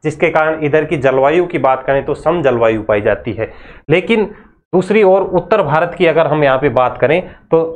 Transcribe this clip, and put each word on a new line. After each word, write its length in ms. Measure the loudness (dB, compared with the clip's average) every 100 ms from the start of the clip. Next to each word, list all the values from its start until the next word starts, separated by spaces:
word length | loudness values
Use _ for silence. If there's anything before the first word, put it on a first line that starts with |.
जिसके 260 | -6 -2 0
कारण 340 | 0 0 -2
इधर 220 | 0 0 0
की 120 | -2
जलवायु 480 | 0 2 2 2 0
की 100 | -2
बात 240 | 0 -2
करें 200 | -2 -2 -2
तो 80 | -4
सम 260 | -2 0
जलवायु 420 | 0 2 2 0
पाई 180 | -2 0
जाती 320 | 0 -2 -4
है। 180 | -8 -8 -10 -20 -20 -2
लेकिन 340 | -2 2 -2 -2 -8 -20 _ _
दूसरी 300 | -2 0 2 4
ओर 160 | 4
उत्तर 380 | 2 -4 0 0
भारत 320 | 2 0 -2 0
की 80 | 0
अगर 200 | 2 0
हम 160 | 2
यहाँ 140 | 2 2
पे 120 | 0
बात 260 | 0 0 0
करें 240 | 0 0 -4 -16 _
तो 160 | 0 0